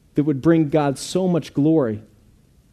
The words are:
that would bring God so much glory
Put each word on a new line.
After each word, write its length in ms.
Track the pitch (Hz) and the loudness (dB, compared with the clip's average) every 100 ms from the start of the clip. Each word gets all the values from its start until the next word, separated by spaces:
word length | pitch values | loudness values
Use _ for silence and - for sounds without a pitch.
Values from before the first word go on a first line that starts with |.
| _ | _
that 100 | - | -2
would 180 | 147 139 | -2 0
bring 260 | 160 165 151 | 2 2 2
God 300 | 156 143 131 | 0 -2 -4
so 280 | - 180 185 | -6 -2 0
much 280 | 165 - | -2 -2
glory 480 | - 151 160 120 107 - _ _ _ _ _ _ | 0 2 2 0 -4 -12 _ _ _ _ _ _